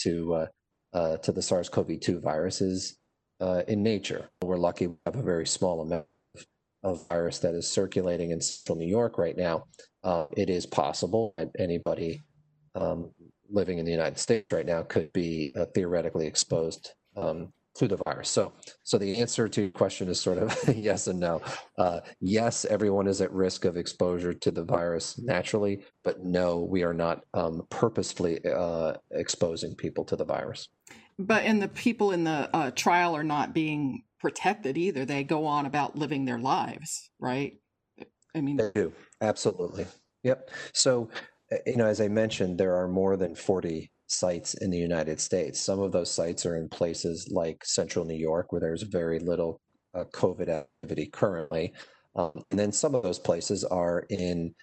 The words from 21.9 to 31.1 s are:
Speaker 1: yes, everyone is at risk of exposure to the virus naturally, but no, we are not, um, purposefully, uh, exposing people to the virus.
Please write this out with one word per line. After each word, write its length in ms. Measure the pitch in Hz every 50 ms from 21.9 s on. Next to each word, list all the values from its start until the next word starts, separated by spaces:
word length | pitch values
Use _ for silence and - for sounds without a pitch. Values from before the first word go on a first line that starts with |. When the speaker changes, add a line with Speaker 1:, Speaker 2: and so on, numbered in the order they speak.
| 85 82 - - - -
Speaker 1:
yes, 440 | 92 92 107 110 117 117 - - -
everyone 420 | - 107 95 107 104 98 101 98
is 140 | 98 95 -
at 120 | 92 -
risk 320 | - 95 95 92 - - -
of 120 | 92 85
exposure 580 | 87 85 - - - 92 90 90 87 87 87 85
to 160 | - - 98
the 140 | 85 85 85
virus 540 | 85 87 85 85 87 85 82 - - - -
naturally, 640 | 120 120 87 90 90 - - 107 104 101 98 98 - - _ _ -
but 180 | 92 - -
no, 380 | 92 90 90 90 90 87 85 87
we 200 | 85 85 95 92
are 100 | 87 87
not, 300 | 85 82 85 82 80 - - _
um, 340 | - 95 85 82 82 85 - -
purposefully, 720 | - - 120 113 - 104 92 - - - 87 85 80 - -
uh, 500 | 87 - 85 87 85 82 82 80 78 - - - -
exposing 640 | - 78 85 - - - 90 82 82 80 85 80 -
people 280 | - - 80 - 80 78
to 120 | - -
the 80 | - 80
virus. 440 | - 69 67 62 - - - - - _ _ - - - - - _